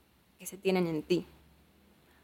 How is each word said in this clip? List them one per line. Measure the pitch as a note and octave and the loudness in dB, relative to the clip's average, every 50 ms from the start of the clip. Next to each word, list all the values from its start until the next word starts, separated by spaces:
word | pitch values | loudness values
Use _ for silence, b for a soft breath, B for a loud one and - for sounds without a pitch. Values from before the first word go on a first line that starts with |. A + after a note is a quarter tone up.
| _ _ _ _ _ _ _ _ | _ _ _ _ _ _ _ _
que | F#3 | -18
se | - F#3+ | -18 -16
tienen | F#3 - F#3+ F#3 F#3 F3+ | -4 0 2 2 2 2
en | E3 D#3+ D#3 D3+ | 2 -2 -4 0
ti? | - F3+ E3 F#3 - - - - _ _ _ _ _ _ _ _ _ _ b b b b b | 0 0 0 0 -4 -12 -20 -20 _ _ _ _ _ _ _ _ _ _ b b b b b